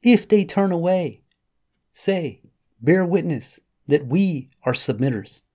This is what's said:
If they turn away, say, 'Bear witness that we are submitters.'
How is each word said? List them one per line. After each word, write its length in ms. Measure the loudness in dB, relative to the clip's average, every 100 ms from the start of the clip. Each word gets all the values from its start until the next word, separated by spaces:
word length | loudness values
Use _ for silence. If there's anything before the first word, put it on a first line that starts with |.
If 240 | 6 4 4
they 180 | 2 2
turn 260 | 0 0
away, 500 | 0 0 -2 -4 -10 _ _ _ _ _ _ _
say, 480 | -8 -4 -2 -4 -10 _ _ _ _
'Bear 240 | 2 2 2
witness 540 | 0 -2 -6 -8 -20 _ _ 0
that 180 | 0 2
we 440 | 0 0 -2 -8 _
are 100 | -6
submitters.' 680 | -4 -4 -2 -2 -4 -10 -20 _